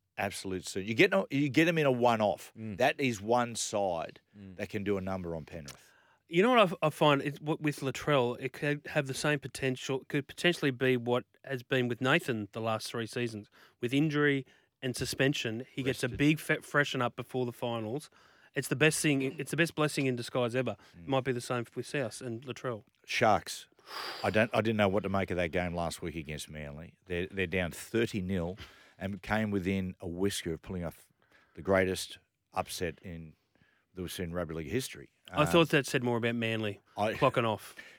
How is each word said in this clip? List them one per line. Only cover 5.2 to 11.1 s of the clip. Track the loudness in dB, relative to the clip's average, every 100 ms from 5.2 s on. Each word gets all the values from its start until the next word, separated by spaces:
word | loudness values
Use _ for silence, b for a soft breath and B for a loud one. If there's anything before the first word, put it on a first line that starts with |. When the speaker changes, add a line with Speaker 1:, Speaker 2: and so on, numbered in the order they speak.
| -4 -8
Speaker 1:
on |
Penrith. | -8 -12 -14 -16 b b b b -2
Speaker 3:
You | 4
know | 6
what | 6
I |
f-, | 6 4
I | 0
find? | 4 6 6
It, | 2 -4
w-, | -4 -2
with | -2 -2
Latrell, | -4 -4 2 2 2 -2
it | -8
could | -4 -2 -2 -2
have | -2 -2
the |
same | -2 -2 -2
potential, | -4 -4 -2 -2 -4 -4 -2
could | -4 -4
potentially | 0 0 2 0
be | 2 2 2
what | 2